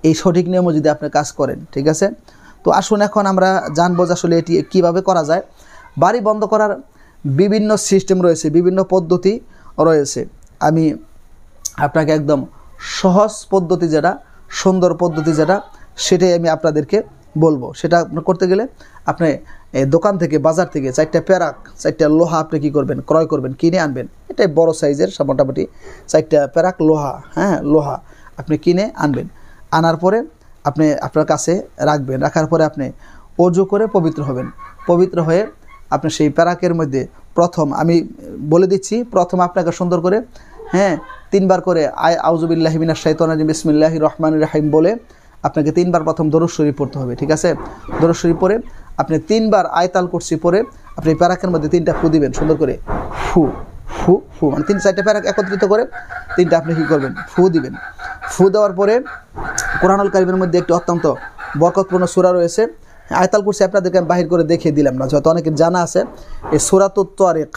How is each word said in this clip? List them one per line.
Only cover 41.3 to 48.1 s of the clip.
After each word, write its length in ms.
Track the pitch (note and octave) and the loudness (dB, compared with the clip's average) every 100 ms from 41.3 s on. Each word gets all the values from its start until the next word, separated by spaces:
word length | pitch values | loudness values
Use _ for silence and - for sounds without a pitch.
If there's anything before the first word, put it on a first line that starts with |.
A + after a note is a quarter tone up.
তিনবার 280 | G3 F#3+ F#3 F3 | 0 4 2 2
করে 160 | E3+ D3 - D#3+ | 0 0 0 0
আয়-, 140 | E3+ D3+ | 2 0
আউযু 180 | E3 E3 | 0 0
বিল্লাহি 280 | E3 D#3+ D#3+ | 0 0 0
মিনাশ 160 | D#3+ D#3 | -2 0
শাইতানির 260 | E3 D#3 E3 | 0 0 0
রাজিম, 140 | D#3 D#3 | 0 0
বিসমিল্লাহির 520 | D#3 E3 D3+ D#3 D#3+ D3+ | 0 0 2 2 2 -2
রহমানির 340 | - D#3 D#3 | 0 0 0
রহিম 220 | D#3 D#3 D3+ D#3 | 0 0 2 2
বলে 140 | E3+ A#3 - - - - D3 | 2 0 -10 -20 -20 -8 -4
আপনাকে 240 | D#3+ D3+ D#3+ | 0 0 0
তিনবার 240 | F3+ E3+ D#3 | 0 0 -2
প্রথম 180 | D#3+ D#3 | -2 0
দরুদ 200 | D#3+ E3 - | 2 0 0
শরীফ 180 | D3+ C#3 | -2 0
পড়তে 160 | C3+ C#3 | -6 -6
হবে, 120 | B2+ - | -8 -6
ঠিক 100 | C#3 D#3 | -2 0
আছে? 120 | F3 D#3 - - - - | 0 -2 -8 -16 -12 0
দরুদ 180 | D#3+ | 0